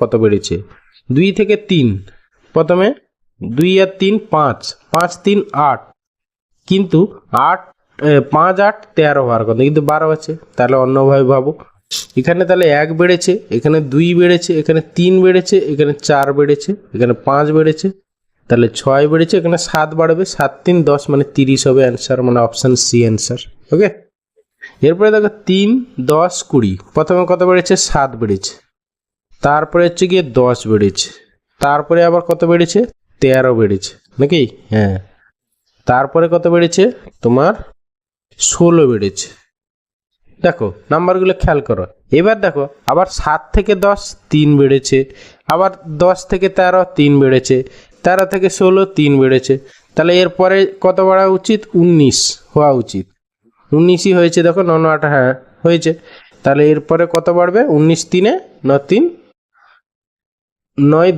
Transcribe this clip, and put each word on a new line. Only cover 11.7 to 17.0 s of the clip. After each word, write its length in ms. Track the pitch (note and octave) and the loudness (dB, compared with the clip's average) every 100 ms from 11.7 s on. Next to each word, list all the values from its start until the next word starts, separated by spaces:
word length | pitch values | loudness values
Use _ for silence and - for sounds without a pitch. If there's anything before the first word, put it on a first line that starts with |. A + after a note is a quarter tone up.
| _ _ - - - | _ _ -14 -8 -4
এখানে 240 | B2+ E3+ F3 | -2 -2 0
তাহলে 160 | F3+ E3+ D3 | 2 2 2
এক 80 | D#3 D#3+ | 0 0
বেড়েছে, 340 | F3+ F3 F3+ G3 - B2 | 0 0 0 -4 -4 -4
এখানে 200 | D3+ D#3 D3 | 0 0 0
দুই 140 | C#3 E3+ F3 | 0 0 2
বেড়েছে, 320 | F3 F3 - D#3+ | 2 2 0 -2
এখানে 200 | D3+ D#3+ D#3+ - | 0 -2 -2 -2
তিন 160 | F3 F#3 | 2 4
বেড়েছে, 320 | F#3 F#3 F3+ F#3+ D3 | 4 2 0 0 0
এখানে 220 | C#3+ D3 D3 - | -2 -2 -2 -2
চার 200 | C#3+ C#3 C#3 | 0 0 0
বেড়েছে, 340 | C#3+ C#3+ - G3+ - | 0 0 -4 -10 -10
এখানে 180 | - | -2